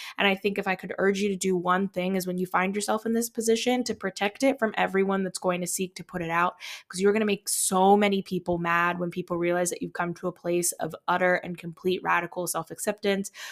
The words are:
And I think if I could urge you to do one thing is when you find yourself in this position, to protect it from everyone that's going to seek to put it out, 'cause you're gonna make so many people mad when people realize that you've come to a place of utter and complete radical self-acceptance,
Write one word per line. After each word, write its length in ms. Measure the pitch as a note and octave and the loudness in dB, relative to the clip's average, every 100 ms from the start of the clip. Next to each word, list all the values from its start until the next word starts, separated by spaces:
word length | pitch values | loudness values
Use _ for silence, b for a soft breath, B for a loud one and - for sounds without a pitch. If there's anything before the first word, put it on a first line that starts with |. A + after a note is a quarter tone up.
| B - | B 0
And 100 | G3 | 2
I 80 | G3 | 2
think 220 | G#3 G3+ | -2 -2
if 100 | G3 | -2
I 80 | F#3 | -4
could 180 | F#3 - | -6 0
urge 240 | F#3+ G3 | 0 2
you 80 | G3+ | 0
to 80 | F#3 | 0
do 180 | F#3+ F3+ | 0 0
one 320 | F3+ F#3 G3 | 2 0 0
thing 300 | F3+ F#3 F#3+ | -2 -2 -2
is 100 | F3+ | -2
when 100 | F3+ | -4
you 80 | F3+ | -2
find 300 | F3+ F#3+ G3+ | 0 0 -2
yourself 300 | G#3 G#3+ A3+ | -2 -2 0
in 80 | |
this 160 | A3+ A#3 | -2 -2
position, 560 | - A3+ A3+ B3 B3 A#3+ | -2 2 2 2 0 -2
to 100 | A3 | -4
protect 480 | F#3+ - G3+ - | -6 -2 -4 2
it 160 | C4+ C4+ | 0 2
from 140 | A3 F#3+ | -2 0
everyone 480 | F#3 F#3+ F#3+ F#3+ | 0 2 2 0
that's 160 | F#3 - | -2 -2
going 220 | F#3 F3+ | -2 -2
to 60 | F3 | -4
seek 280 | - F#3 - | -4 -4 -6
to 80 | |
put 180 | - F3+ | -10 -8
it 80 | E3 | -2
out, 260 | E3+ F3+ - B B - | 0 0 -2 B B -12
'cause 100 | F3+ | 2
you're 140 | G3+ | 4
gonna 100 | G#3+ | 4
make 240 | G#3+ G3+ - | 2 0 -2
so 480 | - - F#3 F#3+ G#3 | -2 2 6 8 8
many 260 | G#3 G3 | 6 2
people 360 | - F3+ F3 F3 | -2 -4 -2 -2
mad 420 | E3+ E3+ F3 F3 | 2 2 2 0
when 100 | F3 | -4
people 200 | F3+ F3 | -4 -4
realize 400 | E3+ F3 F3 F3 | -2 0 2 0
that 100 | - | -2
you've 140 | F3 | -8
come 180 | - F3 | -4 -4
to 160 | E3 F3+ | -4 -6
a 40 | |
place 400 | F3+ F3 F3 E3+ | -6 -2 0 0
of 240 | - E3 - - | -4 -8 -6 -2
utter 280 | F3+ F3+ F3+ | 2 2 2
and 200 | F3+ E3+ | -2 -10
complete 460 | E3+ D#3+ F#3 F3+ | -12 -4 -2 -2
radical 460 | - F3 F3 F3+ F3 | 0 0 0 -6 -4
self-acceptance, 840 | E3 - E3 G#3+ G3+ G3+ G3 G3 B B | -4 -6 -6 -6 -2 0 0 -2 B B